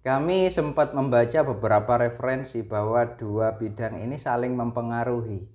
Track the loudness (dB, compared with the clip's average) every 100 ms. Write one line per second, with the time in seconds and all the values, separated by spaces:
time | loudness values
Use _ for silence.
0 | 0 0 2 2 2 2 0 2 0 0
1 | 2 4 4 2 0 0 4 4 4 2
2 | 2 0 -4 -4 -4 -8 -4 -2 0 2
3 | 0 -4 -4 0 0 -2 -8 -6 -6 -6
4 | -8 -6 -2 -2 0 -2 -2 -4 -4 -2
5 | -2 -2 -4 -8 -10